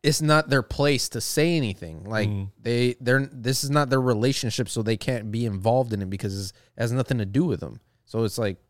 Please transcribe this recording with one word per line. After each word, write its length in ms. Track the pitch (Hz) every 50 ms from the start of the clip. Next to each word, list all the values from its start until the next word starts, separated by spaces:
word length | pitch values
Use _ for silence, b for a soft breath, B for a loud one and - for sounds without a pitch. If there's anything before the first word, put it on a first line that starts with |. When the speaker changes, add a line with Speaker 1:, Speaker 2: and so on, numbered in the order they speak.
| -
Speaker 1:
it's 160 | 147 151 -
not 280 | 156 151 151 156 151 -
their 140 | 143 135 117
place 460 | - - - 139 147 147 127 - -
to 120 | - 117
say 340 | - - - 151 151 170 170
anything. 480 | 160 135 107 90 - 85 82 80 78 87
Like, 220 | 101 110 110 107
Speaker 2:
Mm. 220 | 104 104 98 98 98 - _
Speaker 1:
they, 360 | - 117 120 120 123 123 123 _
they're, 300 | 131 120 127 135 139 135
this 320 | - 127 110 123 135 - -
is 60 | 139
not 220 | 143 147 147 127
their 100 | 131 131
relationship, 680 | 127 127 120 107 113 131 143 - - 120 - - 120
so 140 | - - 120
they 160 | 110 110 113
can't 340 | 101 - - 127 117 104 107
be 140 | 104 113 120
involved 480 | 113 101 95 95 113 117 131 131 120 110
in 80 | 101
it 80 | 98 92
because 400 | 98 98 - 101 98 98 98 95
it 40 | b b b b b -
has 100 | 113 117
nothing 280 | 120 131 123 - 135 120
to 60 | 104
do 200 | 98 101 135 175
with 140 | 170 107 73
them. 200 | - 69 55 - _ _ _ _ _
So 180 | _ - 113 113
it's 160 | 107 - -
like 180 | 113 101 95 - _